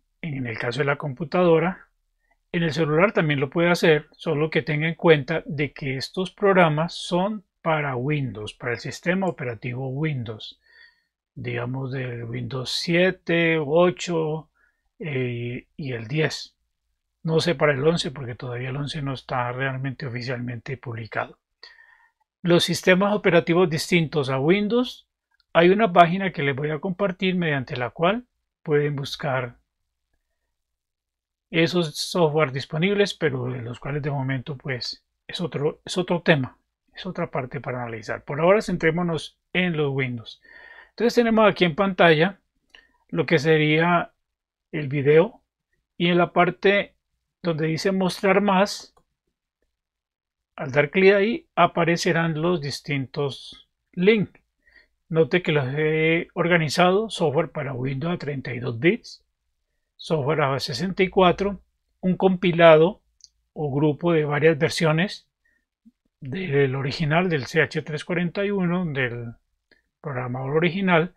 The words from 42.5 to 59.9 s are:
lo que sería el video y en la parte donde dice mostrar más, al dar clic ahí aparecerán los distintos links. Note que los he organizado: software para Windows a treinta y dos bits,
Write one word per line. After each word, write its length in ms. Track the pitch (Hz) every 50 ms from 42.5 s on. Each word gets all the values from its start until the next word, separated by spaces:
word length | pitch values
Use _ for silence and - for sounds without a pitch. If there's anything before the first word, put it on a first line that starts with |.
| _ _ _ _ _ - _ _ _ _ _ _
lo 180 | - 165 147
que 140 | - 175 147
sería 720 | 131 160 160 151 151 151 156 156 165 - 170 - - - _ _ _ _ _ _ _ _ _ _ _ _
el 160 | - 156 147
video 560 | 131 139 147 127 143 151 160 180 - - _ _ _ _ _ _ _ _ _ _ _ _
y 140 | - 175 175
en 80 | 175 175
la 140 | 170 165
parte 640 | - 180 175 175 175 - - 196 202 202 - - _ _ _ _ _ _ _ _ _ _
donde 240 | - 170 160 147 160
dice 240 | 160 160 151 - 196
mostrar 500 | 190 190 185 175 - - - 190 190 202
más, 520 | 202 202 190 185 202 202 - - - - _ _ _ _ _ _ _ _ _ _ _ _ _ _ _ _ _ _ _ _ _ _ _ _ _ _ _ _ _ _ _ _ _ -
al 140 | 170 135
dar 160 | 120 147 - 156
clic 240 | - 190 190 190
ahí 340 | 202 196 196 226 240 339 - _ _
aparecerán 840 | - 170 170 - 180 170 160 170 165 - 185 160 165 165 165 160 151
los 220 | 160 180 180 160
distintos 1080 | 143 143 - - - - 143 139 131 - - 147 143 135 123 - - - - - _ _ _ _ _ _
links. 480 | - 180 180 208 226 214 156 - _ _ _ _ _ _ _ _ _ _ _ _ _ _ _ -
Note 320 | 160 160 160 - 180 180
que 100 | 180 180
los 140 | 156 147 131 127 139
he 520 | 151 156 156 156 156 156 160 165 170 170 -
organizado: 800 | - 190 160 143 175 165 160 139 - - 175 180 185 202 220 220
software 400 | - - 175 147 127 160 170 -
para 240 | - 156 139 135 127
Windows 400 | 120 127 139 139 131 147 165 180
a 20 |
treinta 380 | 170 151 139 147 135 - - 120
y 40 | 117
dos 220 | 120 127 120 113
bits, 420 | 135 175 220 240 - - - - _ _ _ _ _ _ _ _ _ _ _ _ _ _